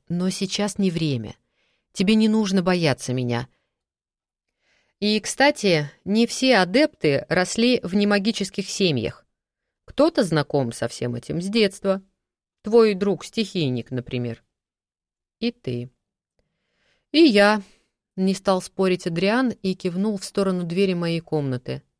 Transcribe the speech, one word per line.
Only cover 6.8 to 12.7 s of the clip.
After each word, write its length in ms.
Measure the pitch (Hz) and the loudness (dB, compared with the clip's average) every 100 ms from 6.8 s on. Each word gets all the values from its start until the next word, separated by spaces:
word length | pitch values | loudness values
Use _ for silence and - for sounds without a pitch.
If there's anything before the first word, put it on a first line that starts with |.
| 302 - 156 139 - | 2 2 0 0 0
росли 520 | 170 180 - 240 247 | -2 0 0 2 0
в 120 | 185 | 0
немагических 760 | 202 202 202 202 - 196 - 196 | 0 2 2 0 -4 -6 -8 -8
семьях. 580 | - 185 131 107 - _ _ _ _ _ _ | -2 0 0 -4 -8 _ _ _ _ _ _
Кто-то 380 | - - 311 294 | -10 2 2 2
знаком 480 | 190 156 139 143 120 | 0 0 0 -2 -2
со 160 | - 120 | -4 -8
всем 260 | - 123 | -6 -8
этим 280 | 120 - 151 | -8 -8 -8
с 60 | 190 | -2
детства. 540 | 226 202 190 196 190 - _ _ _ _ _ | 0 0 0 -4 -4 -6 _ _ _ _ _
Твой 320 | 208 | 2